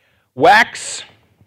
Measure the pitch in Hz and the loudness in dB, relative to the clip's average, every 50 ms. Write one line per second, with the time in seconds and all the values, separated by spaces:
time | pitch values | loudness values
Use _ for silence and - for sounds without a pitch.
0 | _ _ _ _ _ _ _ 123 135 165 202 214 240 - - - - - - - | _ _ _ _ _ _ _ 0 2 4 4 4 2 -2 -6 -18 -16 -16 -16 -16
1 | - - _ _ _ _ _ _ _ | -18 -20 _ _ _ _ _ _ _